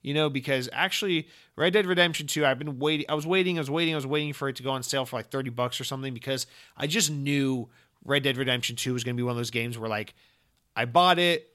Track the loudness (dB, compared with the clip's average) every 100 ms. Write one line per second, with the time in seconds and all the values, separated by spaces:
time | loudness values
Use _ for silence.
0 | -2 0 2 0 0 -2 0 -2 -2 0
1 | 0 -2 -4 -20 _ 0 2 4 2 4
2 | 4 2 -4 2 2 2 -4 -2 0 0
3 | 0 -2 2 2 2 0 -2 0 0 0
4 | 0 -2 -2 -4 -6 -4 -4 -4 -2 -2
5 | -2 -6 -4 -6 -4 -2 -4 -4 -6 -6
6 | -8 -8 -4 -4 -6 -12 -20 -6 -2 0
7 | 0 -2 0 2 2 0 -4 _ _ _
8 | 0 2 2 0 0 0 -2 -4 -4 -2
9 | -2 -2 -2 -2 -2 -4 -4 -6 -4 -4
10 | -6 _ _ _ _ _ _ -4 2 6
11 | 6 6 4 2 -2